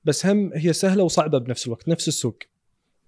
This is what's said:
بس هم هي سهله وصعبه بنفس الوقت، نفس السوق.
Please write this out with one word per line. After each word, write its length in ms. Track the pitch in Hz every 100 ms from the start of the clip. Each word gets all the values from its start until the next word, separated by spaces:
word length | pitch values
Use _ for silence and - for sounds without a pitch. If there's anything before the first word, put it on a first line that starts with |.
بس 220 | 151 143 185
هم 280 | 208 190
هي 200 | 156 165
سهله 300 | 156 190 196
وصعبه 340 | 170 - 156 139
بنفس 300 | 123 120 123
الوقت، 220 | 113 -
نفس 180 | 165 165
السوق. 300 | - 120 - - _ _ _ _ _